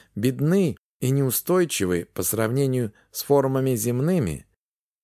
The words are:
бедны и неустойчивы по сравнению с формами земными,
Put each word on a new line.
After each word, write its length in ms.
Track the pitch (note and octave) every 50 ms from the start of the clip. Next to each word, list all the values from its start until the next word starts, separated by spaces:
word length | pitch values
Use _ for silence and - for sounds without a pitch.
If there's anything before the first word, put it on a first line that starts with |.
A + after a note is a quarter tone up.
| - _ _
бедны 600 | - A2 C3 B2+ B2 C#3 D#3 F#3 G3+ F#3 C#3+ F#2+ - _ _ _ _
и 100 | - B2
неустойчивы 960 | C3+ C#3 C3+ B2+ A2+ - - - F3+ F#3 F3 C#3+ - - G2 F2+ F2+ E2+ - -
по 100 | _ -
сравнению 720 | F#2 - - A2 A2+ A2 B2 C#3 C#3 C3 B2+ B2+ A#2+ G#2 - _ _ _
с 120 | - -
формами 520 | - - C#3+ C#3 C3+ C3+ C3 C3+ C3 C3 B2+
земными, 720 | G#2+ F#2+ B2 A#2+ B2 C#3+ E3+ F#3 E3+ A2+ E2 D2 C2 - _ _ _ _ _ _ _ _ _ _ _